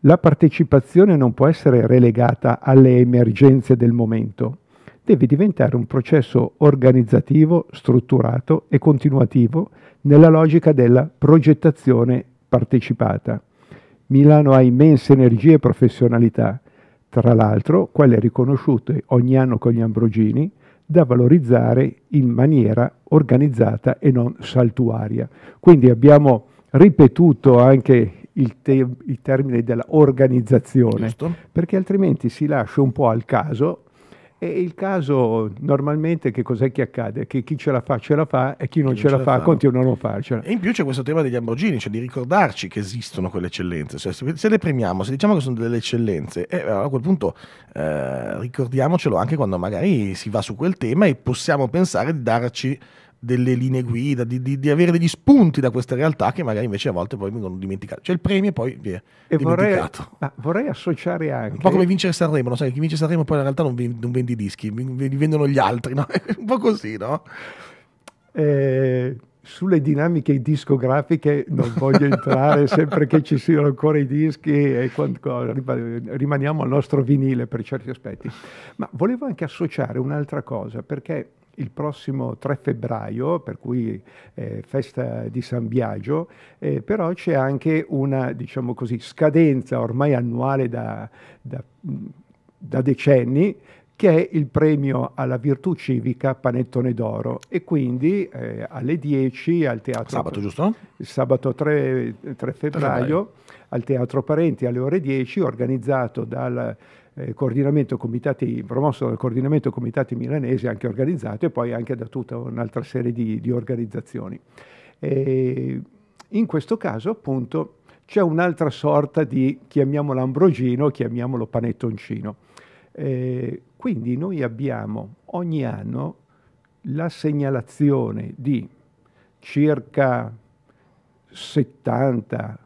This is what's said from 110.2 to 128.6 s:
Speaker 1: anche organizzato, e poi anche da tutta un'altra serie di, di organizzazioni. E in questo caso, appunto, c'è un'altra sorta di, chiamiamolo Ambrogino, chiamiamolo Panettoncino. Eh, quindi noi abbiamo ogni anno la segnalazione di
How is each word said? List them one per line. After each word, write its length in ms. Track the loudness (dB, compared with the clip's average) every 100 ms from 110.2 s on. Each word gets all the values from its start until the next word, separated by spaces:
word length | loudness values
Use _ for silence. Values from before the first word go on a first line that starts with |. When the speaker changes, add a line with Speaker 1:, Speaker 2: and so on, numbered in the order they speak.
| -6 -6 -4 -4 -6
Speaker 1:
anche 180 | -8 -10
organizzato, 580 | -6 -6 -6 -8 -6 -6
e 40 |
poi 240 | -4 -8
anche 200 | -8 -8 -10
da 80 | -10
tutta 320 | -12 -12 -12
un'altra 460 | -12 -10 -8 -8
serie 280 | -8 -6 -6
di, 300 | -6 -6 -6
di 100 | -6
organizzazioni. 880 | -6 -6 -8 -8 -12 -14 -14 -14 -16 _ _ -20 _ _ _
E 840 | -6 -4 -2 -2 -2 -4 -8 -10 -12 _ _ _ _
in 160 | -6 -4
questo 320 | -4 -6 -6
caso, 320 | -6 -8 -8
appunto, 720 | -10 -6 -6 -6 -8 -8 _ _ _ _
c'è 160 | -2
un'altra 480 | 0 0 -2 -2 -4
sorta 560 | -4 -2 0 0 -4 -4
di, 340 | -2 -2 -4 _
chiamiamolo 540 | -2 -2 -2 -4 -4
Ambrogino, 680 | -4 0 0 2 -2 0 -2
chiamiamolo 580 | -2 -8 -6 -6 -6 -6
Panettoncino. 880 | -6 -6 -6 -8 -8 -10 -12 -12 -16 _ _ _ _ _
Eh, 720 | -12 -8 -6 -6 -6 -8 -12 _ _
quindi 400 | -8 -6 -6 -6
noi 240 | -6 -6
abbiamo 720 | -8 -6 -8 -8 -8 -10 -12 -20 _
ogni 360 | -10 -6 -6 -6
anno 500 | -8 -10 -10 -10 -12 _ _ _ _ _ _
la 260 | -10 -8 -8
segnalazione 1300 | -6 -4 -2 -2 -4 -8 -2 0 0 -2 -6 -12 -10
di 320 | -6 -6